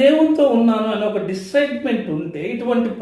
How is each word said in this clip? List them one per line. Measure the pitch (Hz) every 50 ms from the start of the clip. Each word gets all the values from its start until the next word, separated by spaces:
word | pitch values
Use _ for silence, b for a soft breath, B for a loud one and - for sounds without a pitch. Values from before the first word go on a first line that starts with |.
దేవునితో | 269 277 311 311 320 311 311 302 285 269 233
ఉన్నాను | 233 233 233 220 214 220 220 208
అనే | 202 214
ఒక | 208 202 196 165 180
డిసైడ్‌మెంట్ | 190 185 - - - 285 285 277 240 233 - 247 226 196 190 180
ఉంటే | 151 156 - - 151 147 170 220
ఇటువంటి | 240 226 233 240 240 233 233 208 - -